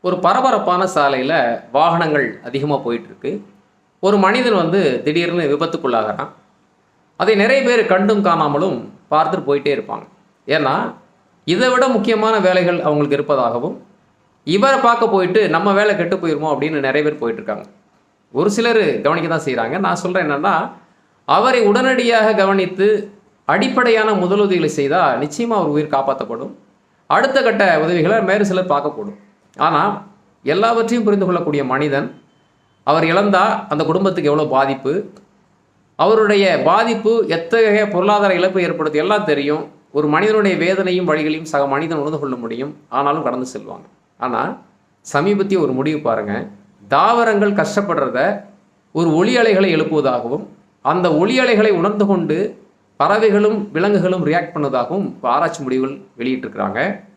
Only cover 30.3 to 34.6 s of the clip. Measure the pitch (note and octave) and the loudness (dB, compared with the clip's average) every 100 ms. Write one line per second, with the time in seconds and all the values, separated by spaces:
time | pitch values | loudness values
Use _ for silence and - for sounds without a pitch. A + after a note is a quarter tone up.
30.3 | _ B2+ E3 A3+ A3+ A3+ A#3+ G#3 G3+ F3+ | _ -4 0 2 0 0 0 2 0 0
31.3 | F3 - C#3+ C3 C3 D3 C3+ B2 - _ | -2 -2 -2 -2 -2 0 -2 -4 -12 _
32.3 | _ _ _ _ _ - D#3 E3 E3+ G3+ | _ _ _ _ _ 0 2 2 2 2
33.3 | F#3+ E3+ - - D3 D#3 E3+ G3 F3+ D3 | 2 2 -2 -6 -4 0 0 0 0 0
34.3 | D3 D3+ C3 | 0 0 0